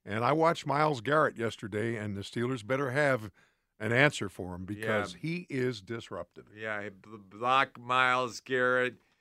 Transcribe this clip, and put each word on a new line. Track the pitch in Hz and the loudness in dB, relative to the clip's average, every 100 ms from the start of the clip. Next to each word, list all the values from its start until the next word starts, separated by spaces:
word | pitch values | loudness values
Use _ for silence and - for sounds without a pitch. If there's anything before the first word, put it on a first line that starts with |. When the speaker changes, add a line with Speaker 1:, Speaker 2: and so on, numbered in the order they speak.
| - | -6
Speaker 1:
And | 107 | 0
I | 120 | 2
watched | 156 160 170 147 | 4 4 2 0
Myles | 139 151 131 | 2 2 2
Garrett | 107 151 135 - | 2 4 4 0
yesterday, | 113 - 107 104 113 113 | -4 -4 -6 -2 -2 -2
and | 107 98 | -4 -6
the | |
Steelers | 101 120 120 131 104 | -6 -2 -2 -2 -2
better | 135 139 | -2 0
have | 131 147 127 104 _ _ _ _ - | 2 2 0 -4 _ _ _ _ -6
an | 107 | 0
answer | 117 147 - 101 | 6 6 4 -8
for | - 90 90 | -8 -8 -8
him | |
because | 92 104 110 107 101 87 | -8 -6 0 0 -2 -6
Speaker 2:
Yeah. | |
Speaker 1:
he | 151 175 180 | -6 -6 -4
is | 135 127 113 | -2 -2 -4
disruptive. | 92 117 - 95 87 - 64 107 | -8 -10 -8 -10 -10 -14 -20 -10
Speaker 2:
Yeah, | 110 104 | -8 -6
he | 104 | -8
bl-, | 95 104 110 | -14 -18 -18
block | 95 104 123 131 135 - | -16 -4 2 4 2 -2
Myles | 120 127 127 127 127 107 | -2 2 4 2 -2 -6
Garrett | - 131 127 127 123 110 _ _ | -2 2 4 4 2 -2 _ _